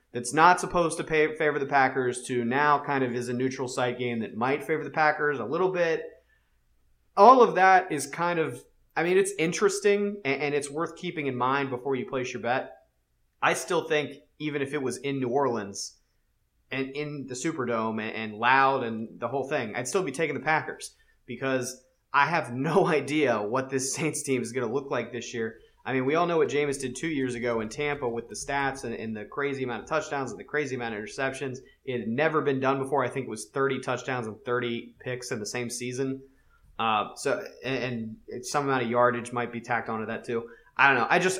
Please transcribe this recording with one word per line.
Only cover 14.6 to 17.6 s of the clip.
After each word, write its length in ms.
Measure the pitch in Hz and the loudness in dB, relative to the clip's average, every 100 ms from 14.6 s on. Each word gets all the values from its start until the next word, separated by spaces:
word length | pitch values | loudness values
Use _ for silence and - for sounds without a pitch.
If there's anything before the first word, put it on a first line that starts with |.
if 120 | 135 | -4
it 80 | 147 | -4
was 140 | 131 113 | -4 -4
in 200 | 139 139 | -4 -2
New 80 | 123 | 0
Orleans 680 | 135 135 117 101 98 - _ _ _ _ _ _ _ - | 0 0 0 -6 -8 -12 _ _ _ _ _ _ _ -8
and 200 | 131 135 | -6 -4
in 340 | 139 147 147 127 | -6 -6 -8 -10
the 80 | 123 | -6
Superdome 680 | 165 151 | -4 -2